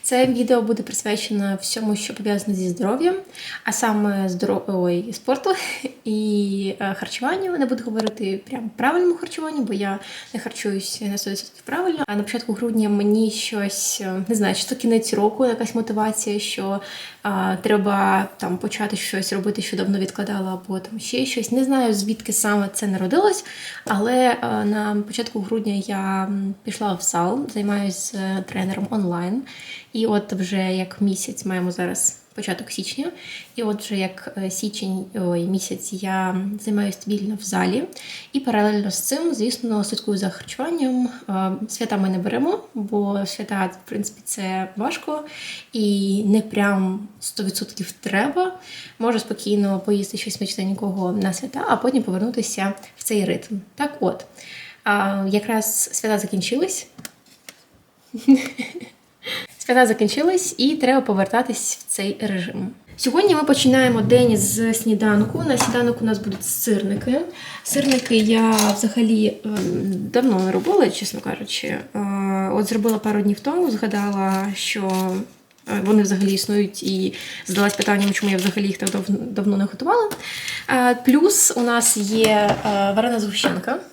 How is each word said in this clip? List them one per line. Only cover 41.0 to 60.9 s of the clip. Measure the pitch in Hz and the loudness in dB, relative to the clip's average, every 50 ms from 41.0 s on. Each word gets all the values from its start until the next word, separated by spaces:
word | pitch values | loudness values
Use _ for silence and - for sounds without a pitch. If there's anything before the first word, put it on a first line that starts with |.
| 247 240 - - - - | 0 0 -2 -8 -6 -4
Е, | 196 190 190 190 185 180 214 214 | -2 0 0 0 0 -2 -6 -8
свята | - - 233 220 214 | -6 -6 -4 -2 0
ми | 202 190 190 | 0 2 2
не | 185 180 | 0 0
беремо, | 180 208 226 240 269 330 392 415 - - - | 0 0 0 2 2 2 0 -2 -4 -8 -8
бо | 240 208 202 226 208 202 196 202 202 196 | -6 -6 -2 0 0 0 2 0 -2 -2
свята, | 190 - - 208 202 202 196 190 | -4 -6 -8 -6 -4 -2 0 0
в | 180 - - - - | -2 -2 -8 -14 -8
принципі, | - 208 208 - - - - | -6 -6 -6 -6 -8 -12 -10
це | - - - 196 190 190 190 185 185 - | -10 -8 -6 -4 -4 -2 -2 -4 -4 -6
важко | 202 214 277 339 - - - 302 302 302 302 - - - - - - - _ - | -4 -4 -4 -4 -4 -6 -6 -6 -6 -6 -10 -14 -14 -14 -14 -14 -14 -16 _ -4
і | 233 214 208 202 196 196 196 196 202 220 | 0 2 2 2 2 2 2 2 2 4
не | 202 208 220 | 4 4 4
прям | 208 214 - 208 202 202 202 196 190 185 190 202 202 - - - | 4 0 0 2 2 2 2 2 2 0 -2 -4 -6 -12 -16 -10
сто | - - - - 208 | -10 -10 -6 -4 -4
відсотків | 190 - - - - - - 185 - - | -4 -4 -4 -8 -8 -8 -10 -10 -10 -10
треба. | - - 196 202 196 220 294 285 359 359 370 370 - - - - - - - - _ | -10 -6 -2 0 2 0 2 2 0 0 0 -2 -8 -16 -18 -16 -16 -16 -18 -8 _
Можу | 226 233 233 220 | 0 2 2 0
спокійно | - - 214 208 - 202 208 208 202 196 196 185 | 0 -4 -8 -6 0 0 2 2 4 2 2 0
поїсти | 190 - 208 202 202 - - - | 2 2 2 2 0 -4 -6 -8
щось | - 214 - | -6 -6 -6
смачненького | - 202 196 - - 190 190 196 185 220 202 185 196 185 180 175 | -6 -6 -6 -4 -2 -2 -2 -2 -2 -2 -4 -2 -2 -2 0 0
на | 208 190 190 185 | 0 0 0 -2
свята, | - - 269 - 269 - - | -2 -6 -8 -6 -4 -2 -2
а | - | -2
потім | - - 247 262 262 - | 0 0 0 0 0 -2
повернутися | - 180 185 202 240 247 - 214 - - - 190 196 196 - - - _ | 0 -2 -2 -2 -2 -2 -4 -4 -4 -4 -4 -4 -4 -4 -8 -14 -20 _
в | - - | -12 -8
цей | - 220 208 196 | -2 -2 0 0
ритм. | - - 175 - - 214 196 190 - _ | 0 -2 -4 -6 -8 -10 -10 -10 -12 _
Так | - 285 294 294 - | -6 -6 -6 -4 -2
от, | - 180 - - - - _ - - - - - - - - - _ | -2 -2 -2 -4 -12 -18 _ -20 -20 -18 -18 -18 -18 -20 -20 -8 _
а, | 220 202 202 196 196 196 196 196 196 | 0 2 2 2 0 0 0 0 2
якраз | 196 208 208 - 226 220 214 - - - - - - | 0 0 0 2 -2 0 0 0 -2 -2 -4 -2 -4
свята | - - 220 214 202 | -4 -2 0 0 0
закінчились. | 202 185 - 190 175 - 240 269 339 381 - - - - _ - - - _ _ _ _ - _ _ - - _ _ _ _ _ _ _ _ _ _ _ - | 0 -2 -2 -2 -2 0 0 0 0 0 -2 -8 -10 -12 _ -18 -18 -18 _ _ _ _ -20 _ _ -20 -20 _ _ _ _ _ _ _ _ _ _ _ -14
<laughs> | 226 - - 269 254 - - - - - - - 349 - - - _ _ _ _ _ - - - - - - - - | -4 6 8 8 8 6 -2 -8 -8 -10 -8 -8 -12 -14 -14 -18 _ _ _ _ _ -10 -8 -8 -8 -8 -12 -14 -12
Свята | - - 247 254 254 | 0 4 8 8 8
закінчились, | 220 220 - 220 208 - 285 302 349 381 359 359 - - - | 8 6 4 2 2 2 4 2 4 4 4 0 -2 -2 2
і | 240 277 320 | 2 2 2
треба | 311 - 254 | 2 4 4